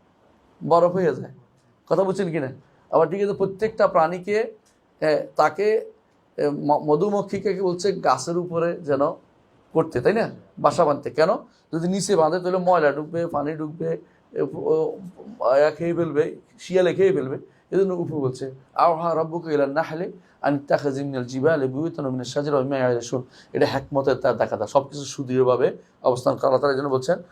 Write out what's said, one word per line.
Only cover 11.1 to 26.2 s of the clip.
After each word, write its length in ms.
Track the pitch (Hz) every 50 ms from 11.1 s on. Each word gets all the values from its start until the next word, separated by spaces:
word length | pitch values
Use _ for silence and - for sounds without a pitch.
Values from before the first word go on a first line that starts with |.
কেন? 200 | 123 151 160 185 233 294 - _ _ _ _ - 156
যদি 140 | 165 165 180
নিচে 280 | 190 202 196 - 196
বাঁধে 240 | 165 156 156 165 180
তাহলে 180 | 180 180 185 180
ময়লা 340 | 175 185 180 165 151 143
ঢুকবে, 340 | 139 151 151 165 170 170 170
পানি 300 | 165 147 143 143 151 160
ঢুকবে, 420 | 156 156 151 160 170 165 165 165 - - _ _ _ _ _
এ, 100 | - - 151 - -
ও, 440 | 185 - 151 156 160 156 - - - 190 - - - - - - -
আয়া 300 | - 117 135 139 147 156
খেয়ে 240 | 151 156 170 170 170
ফেলবে, 420 | 170 165 156 143 147 165 160 - - _ _ _ _
শিয়ালে 360 | - - 180 185 180 170 143
খেয়ে 180 | 170 196 190
ফেলবে। 260 | - 143 131 131 147 - - _ _ _ _ -
এই 80 | - 185
জন্য 160 | 196 185 180
উপরে 260 | 175 170 131 156 147
বলছে, 320 | 135 123 127 - 135 131 131 - _ _ -
"আওহা 400 | - 151 170 165 160 170 170 160
রাব্বুকা 380 | 156 165 160 160 170 156 160
ইলান 180 | 147 143 139 135
নাহলি 420 | 139 156 160 - 151 160 190 226 - - _ _ _ -
আন 140 | - 139 147
ইত্তাখিযি 480 | 139 143 - 170 151 143 143 135 139 143
মিনাল 200 | 139 135 127 123
জিবালি 440 | 120 123 131 131 160 165 147 131 131
বুয়ুতান 360 | 127 143 160 165 - - 143
ওয়া 80 | 131
মিনাশ 160 | 127 127 123 123
শাজারি 220 | - 147 143 151
ওয়া 100 | 143 135
মিম্মা 180 | 127 143 139 131
ইয়া'রিশুন।" 440 | 127 123 120 117 117 - 139 123 127 - _ - - _
এটা 140 | - 127 143
হিকমতের 480 | 117 131 135 135 - 143 135 135 143 127
তার 220 | - - 127 113
দেখা 200 | 113 113 - 117
যায়। 120 | 104 107 -
সবকিছু 360 | - 139 135 135 147 143 139
সুদৃঢ়ভাবে 720 | 139 - - 135 123 127 131 127 127 123 117 143 185 - - - _ _ _
অবস্থান 340 | - 131 120 120